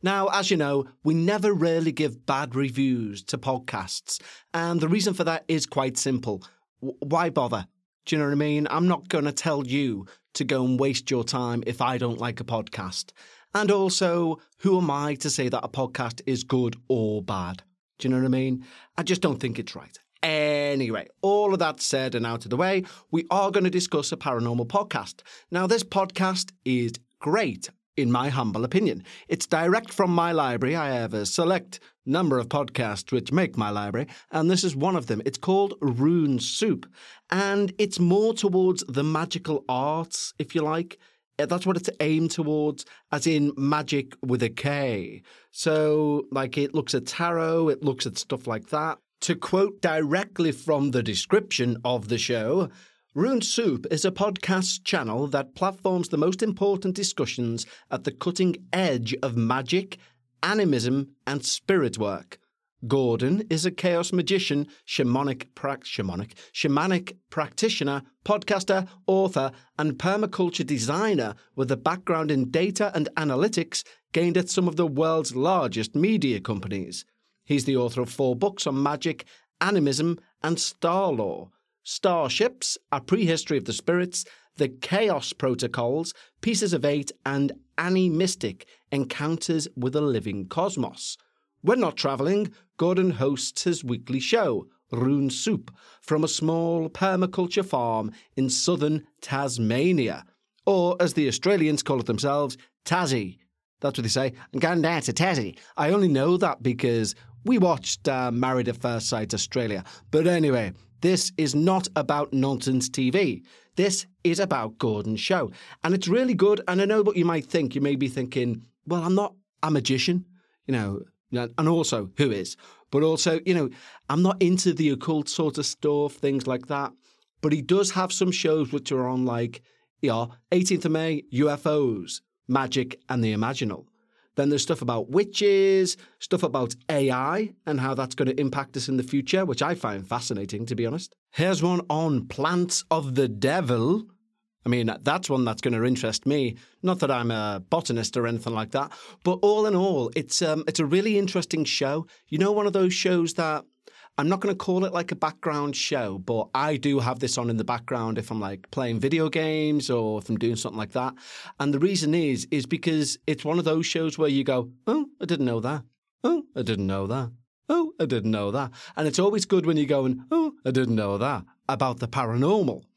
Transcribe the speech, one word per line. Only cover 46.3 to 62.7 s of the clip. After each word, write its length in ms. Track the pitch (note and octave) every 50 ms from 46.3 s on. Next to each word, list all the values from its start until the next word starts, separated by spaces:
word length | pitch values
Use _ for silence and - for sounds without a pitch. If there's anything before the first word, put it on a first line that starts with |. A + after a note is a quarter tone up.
like, 280 | - C3+ C3+ B2+ A#2 D3
it 160 | C#3+ C#3 -
looks 180 | D#3 C#3+ - -
at 140 | D#3 B2+
tarot, 640 | - - - F3 E3+ E3+ E3 E3 D#3+ D#3+ E3 E3 D#3
it 120 | C#3 - -
looks 220 | C#3+ C3 B2+ -
at 140 | C3 A2+ -
stuff 280 | - _ C#3+ B2+ -
like 220 | C3 A2+ A2 - -
that. 300 | - D3+ D3+ D#3+ C#3+ - _ _ _ _ -
To 120 | - F3+
quote 460 | F3 - - - F#3 G3 G#3 G3 -
directly 720 | - F3 D#3 D#3+ D#3+ C#3+ D3+ F#3 G3+ G3+ - - E3+ D#3+ C#3
from 380 | - - - D3+ C#3+ C#3 C#3+
the 120 | B2 B2+ A#2
description 760 | A2+ G#2 F#2+ - - - G#3+ G#3 - - - B2+ B2 A#2 A2+ -
of 260 | B2 B2 A#2+ G2+ G#2
the 100 | A#2+ A2+
show, 500 | - - B2 A2+ G#2+ A2+ D3 F#3 F#3 D3 - - - - _ _ _ _ _
Rune 260 | C#3 F3 B3 C4+ A#3+
Soup 460 | A3 - - - A#3 G3 C3+ A#2 - -
is 140 | - D3+ -
a 60 | F#3+
podcast 760 | F#3 - G3 G#3+ G3+ - - - F#3+ F#3 F#3 F#3 - - _
channel 440 | - - F3 C3+ A2 G#2+ A#2+ C#3+ C#3+
that 260 | C3+ C#3+ C#3 C3 _
platforms 560 | - F#3 F#3+ F#3+ F#3+ - G3 F#3 F3+ F3 -
the 80 | - D3+
most 240 | D#3 E3+ F#3+ F#3 A3+
important 520 | A3 F#3 - G3 G3+ G3+ F#3+ G3 F#3+ F#3
discussions 720 | G3 G3+ - - - C#3 A2+ - - B2 A#2 A#2 A#2 - - - - _ _
at 140 | - C3 -
the 80 | D3+ B2+
cutting 440 | C3+ - F#3 F3+ F3+ F#3 F3+ E3+ - - -
edge 440 | - F3+ F#3+ F3 C#3 B2 A2+ A2 B2+ C3 -
of 120 | C3+ A#2
magic, 640 | A#2 A2+ A2+ B2+ C3 C3+ B2+ E3+ F3+ F#3+ F#3+ - - _ _ _ _ _ _ _ _ -
animism, 720 | E3+ G3+ G#3+ G3+ F3 C#3+ B2 A2+ B2 C3 C#3 C#3 C3+ - _ _
and 160 | - C#3 C#3+ -
spirit 540 | - - - _ - G3 F#3 D3 A#2 F2+
work. 400 | G#2+ G#2+ G2+ G2 D2+ - _ - - _ _ _ _ _ _